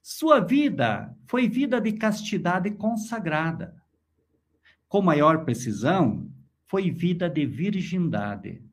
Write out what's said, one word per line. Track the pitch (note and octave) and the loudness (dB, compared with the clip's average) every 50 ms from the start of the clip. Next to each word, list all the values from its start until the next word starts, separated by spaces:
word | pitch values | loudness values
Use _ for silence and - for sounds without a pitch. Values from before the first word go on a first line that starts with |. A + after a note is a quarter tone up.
Sua | _ - - - D#4 D#4+ D4+ B3+ | _ -16 -8 -2 4 6 6 6
vida | F3 E3+ C4 C#4+ D4 C4+ - - B2+ A2+ G#2 G2 - - - - - | 6 4 2 2 2 2 2 2 0 0 0 -2 -6 -12 -14 -20 -8
foi | - - B3+ B3 | -2 0 0 0
vida | G#3+ A#3 B3+ C#4+ A3+ B3+ A#3+ | 2 2 0 0 0 0 0
de | F#3 A3+ G#3+ | 0 -2 -2
castidade | G#3+ A3 G#3+ G#3 - - - G#3 F3 F3 F3 F3+ F#3+ F3+ G#3 | 0 0 0 0 -2 -4 -4 -4 -2 0 0 0 0 -2 -4
consagrada. | G#3 - - A3 A#3 G#3+ G#3 - A#3 A3 F#3 D#3+ D3+ D3+ D#3+ E3 E3 - - - - - _ _ _ _ _ _ _ _ _ _ _ _ _ _ _ _ _ _ _ _ _ _ | -4 -2 -4 -2 -2 -4 -6 -6 -8 -6 -4 -2 -2 0 -2 -2 -4 -6 -10 -14 -16 -20 _ _ _ _ _ _ _ _ _ _ _ _ _ _ _ _ _ _ _ _ _ _
Com | - G3+ | 0 2
maior | F#3+ F3 D3+ D3 D3 D#3 D#3+ D#3 - | 4 4 4 6 6 6 6 4 0
precisão, | C3+ A#2+ - - A2+ G#2 G2 A2+ C#3+ F#3 F#3+ D#3 A2 - - - - - - - _ _ _ _ | -2 -4 -2 -4 -6 -4 0 0 0 2 4 2 2 0 -2 -8 -12 -16 -20 -20 _ _ _ _
foi | _ - G3 F#3+ F3 | _ -4 0 0 0
vida | C3 - E3+ F3 F3+ E3+ F3+ E3+ | -2 0 0 0 0 0 -2 -2
de | - D#3 D3 | 0 0 -2
virgindade | B2 G#2+ A#2+ E3+ G3+ G#3 F#3+ - - F#3 F#3 F3 D#3 A#2 G#2 G#2 G2+ G2+ G2+ F#2 F#2 F2 - - - | -2 -2 -4 -4 -2 -2 -4 -4 -4 -2 -2 -2 0 -2 -2 -4 -4 -6 -8 -10 -14 -16 -16 -18 -20